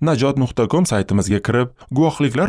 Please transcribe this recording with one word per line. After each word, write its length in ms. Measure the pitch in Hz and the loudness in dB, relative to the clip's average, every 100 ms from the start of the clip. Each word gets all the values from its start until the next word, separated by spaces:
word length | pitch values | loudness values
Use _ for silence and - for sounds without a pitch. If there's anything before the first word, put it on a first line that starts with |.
najot 360 | 151 139 135 135 | -2 0 0 0
nuqta 300 | 131 - 110 | -2 0 0
com 160 | 160 185 | 0 0
saytimizga 540 | 107 95 101 95 101 - | 0 0 0 0 0 0
kirib, 220 | 120 127 - - | 0 -2 -6 -6
guvohliklar 580 | 135 160 - 139 120 | 0 0 0 -2 0